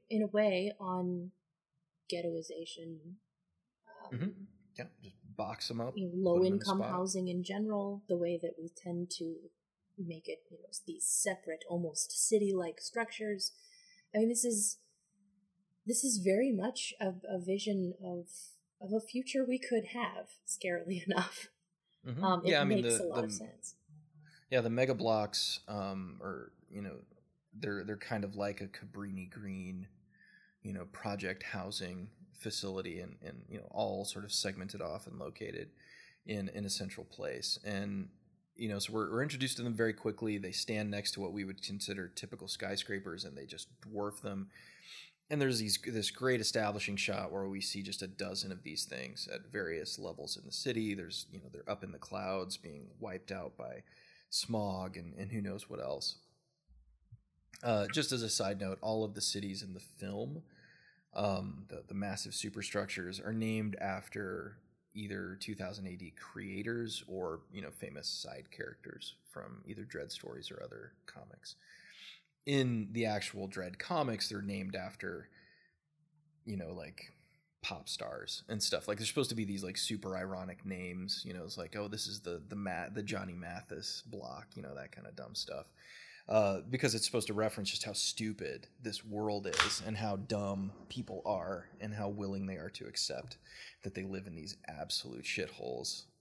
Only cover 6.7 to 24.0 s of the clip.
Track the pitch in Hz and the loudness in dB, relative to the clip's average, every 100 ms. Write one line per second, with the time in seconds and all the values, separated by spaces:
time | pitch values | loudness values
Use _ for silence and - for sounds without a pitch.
6.7 | 190 - 185 190 185 185 180 180 196 214 | 4 4 2 2 2 2 2 0 2 2
7.7 | 208 202 202 208 175 170 170 165 - 165 | 2 2 -2 2 4 4 2 0 -2 -8
8.7 | - 180 175 175 - 165 165 165 _ _ | -8 -2 0 0 -2 -4 -6 -10 _ _
9.7 | _ _ - 175 160 - 160 - 170 - | _ _ -6 -6 -4 -6 -8 -8 -18 -10
10.7 | - - - - - 202 - - 160 - | -10 -6 0 4 6 4 2 -2 -6 -2
11.7 | 175 170 - - - - 220 202 185 170 | 0 2 2 0 4 6 8 8 4 2
12.7 | 160 - 240 220 - 214 202 - - - | -2 -2 0 0 0 -2 0 -2 -4 -20
13.7 | - - - _ 214 226 240 247 214 202 | -20 -20 -20 _ 6 6 8 4 6 4
14.7 | - _ _ _ _ _ _ _ _ _ | 0 _ _ _ _ _ _ _ _ _
15.7 | _ - 240 269 214 185 196 269 208 208 | _ 0 2 4 6 8 8 8 6 2
16.7 | 208 - - 196 185 - 190 180 196 202 | 0 -4 0 0 0 -2 0 2 2 4
17.7 | 202 180 180 185 175 175 - - - _ | 4 2 0 -4 -4 -6 -10 -12 -16 _
18.7 | - 196 214 214 247 254 277 254 254 - | -10 0 0 2 -2 0 2 4 2 2
19.7 | 226 - 240 233 185 180 - - - 185 | 2 2 0 -2 -2 -10 -10 -6 -2 2
20.7 | 175 170 185 170 - - - - _ _ | 0 0 -2 2 2 2 0 -8 _ _
21.7 | _ _ _ 127 123 190 175 - 151 143 | _ _ _ -6 2 4 6 8 8 10
22.7 | 208 - - - - 110 104 110 - - | 8 6 6 4 2 2 0 -6 -12 -14
23.7 | - - - | -14 -20 -20